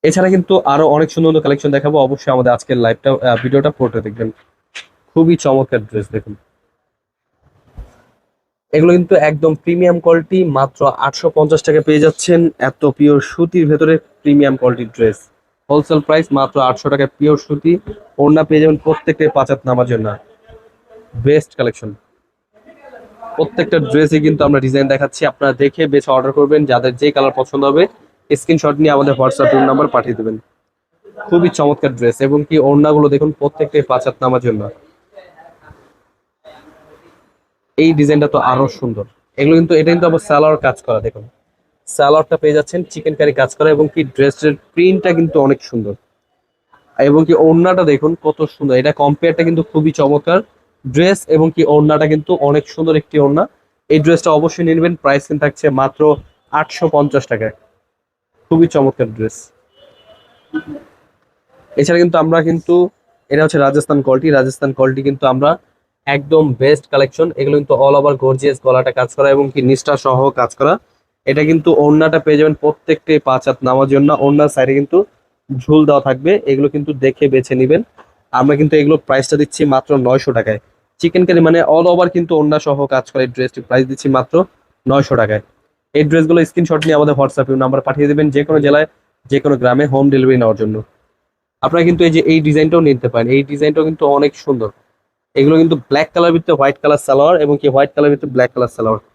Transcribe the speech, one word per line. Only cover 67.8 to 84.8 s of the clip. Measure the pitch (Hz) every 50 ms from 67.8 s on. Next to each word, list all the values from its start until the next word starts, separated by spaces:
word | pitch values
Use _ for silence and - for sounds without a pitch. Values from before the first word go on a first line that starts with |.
| 135
all | 139 139 143
over | 139 147 143 131 135
গর্জিয়াস | 131 135 131 135 143 135 131 _
গলাটা | 131 127 127 127 131 123 131
কাজ | 127 120 -
করা | - 139 139 135
এবং | 139 143 135 127
কি | 143 127 127
নিচটা | 135 131 - - 143 135 -
সহ | 139 127 127 135 135 131 131
কাজ | 123 117 - _
করা। | 139 147 180 226 _ _ _ _ _ _ _ _ _ 131
এটা | 135 147 151 151
কিন্তু | 160 160 151 170 160 - 147
ওড়নাটা | 147 151 156 156 156 160 160 156
পেয়ে | 156 151 143
যাবেন | 151 156 151 - -
প্রত্যেকটাই | 151 151 _ _ - 156 - _ - 156 151 -
পাঁচ | 135 131 127 - 139
হাত | 131 - 131
নামার | 127 127 135 135 135 139
জন্য, | 135 143 143 147 - 139
ওড়নার | 139 143 147 147 147 -
সাইডে | 139 131 131 135 139
কিন্তু | 143 - - 180 208 - _ _ _ _ _ _ _ _ 139 127 123
ঝুল | - 151 156 151
দেওয়া | 143 143 139 135
থাকবে। | 139 127 127 139 160 196 202 - 139
এগুলো | 139 131 143 143 -
কিন্তু | 147 143 151 147 131 135
দেখে | 135 131 - 151 135 135
বেছে | 131 127 - 131 127
নিবেন। | 127 131 151 185 240 _ _ - - _ _ _ _ _ - 123
আমরা | 131 143 147 139
কিন্তু | 156 151 156 151
এগুলো | 147 143 160 156 _
প্রাইসটা | - 131 135 139 - 156 147
দিচ্ছি | 147 143 - - 156 147 135
মাত্র | 131 - - 147 135 127
নয়শো | 123 127 127 - - 123
টাকায়। | 117 107 110 107 104 _ _ _ _ _ _ _ _
চিকেন | - 170 - 180 185
কারি | 170 180 170 165
মানে | 160 165 170 160 - 151
all | 160 170 180 175
over | 175 180 175 180
কিন্তু | 175 170 165 175 156
ওড়না | 151 151 151 151 -
সহ | 151 139 139 143 135 139
কাজ | 131 127 -
করা | _ 135 131
এই | 123 123
ড্রেসটির | - 127 127 _ - 120
প্রাইস | _ 127 131 131 131
দিচ্ছি | 135 - - 143 131
মাত্র | 131 127 - - 165 185 - _ _ _ _ _ _